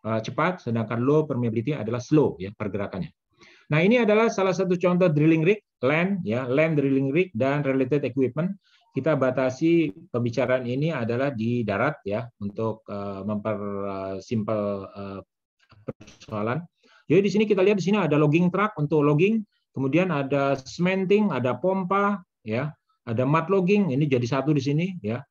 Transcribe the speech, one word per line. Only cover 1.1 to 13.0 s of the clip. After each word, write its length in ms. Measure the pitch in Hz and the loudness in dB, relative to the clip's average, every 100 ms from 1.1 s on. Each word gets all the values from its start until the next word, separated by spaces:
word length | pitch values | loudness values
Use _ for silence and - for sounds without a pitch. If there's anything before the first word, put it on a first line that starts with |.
| 156 147 | 2 0
permeability 480 | 127 120 107 120 | -2 -2 -2 -4
adalah 260 | 143 107 123 | -4 -4 -6
slow, 380 | - 151 113 - | 2 2 2 -2
ya, 140 | 95 - | -12 -8
pergerakannya. 540 | 107 101 98 95 80 _ _ _ - _ _ | -6 -6 -6 -8 -10 _ _ _ -20 _ _
Nah, 160 | 147 | 2
ini 160 | 185 247 | 4 4
adalah 320 | 214 214 226 | 4 4 2
salah 240 | - 190 180 | 2 0 0
satu 240 | 185 180 | 0 2
contoh 320 | 180 180 180 | 2 4 4
drilling 320 | 151 156 160 | 4 4 4
rig, 160 | 160 214 _ _ | 4 0 _ _
land, 420 | 127 156 185 196 104 | 0 2 0 -2 -2
ya, 240 | 117 127 | -4 0
land 300 | 139 160 147 | 2 2 2
drilling 320 | 139 135 135 | 2 2 2
rig 160 | 147 185 110 | 0 -2 0
dan 240 | 131 147 | 0 0
related 440 | 135 131 131 143 135 | 0 0 0 0 0
equipment. 480 | 135 127 135 180 196 _ _ _ 131 | 0 -2 0 -4 -6 _ _ _ -4
Kita 180 | 135 | 0
batasi 800 | 147 131 127 131 123 165 170 151 - - | 2 2 0 -2 0 2 2 2 -6 -8
pembicaraan 560 | 120 120 120 123 127 120 | -4 -2 -2 0 0 0
ini 240 | 131 156 | -2 -2
adalah 400 | 147 113 120 139 | -2 -4 -2 -2
di 320 | 123 113 120 | -2 -2 -2
darat, 400 | 104 101 135 151 | -2 0 0 -2
ya, 240 | 98 107 123 _ | -6 -6 -6 _
untuk, 400 | 101 110 113 107 - | -10 -4 -6 -6 -10
eh, 320 | 101 | -10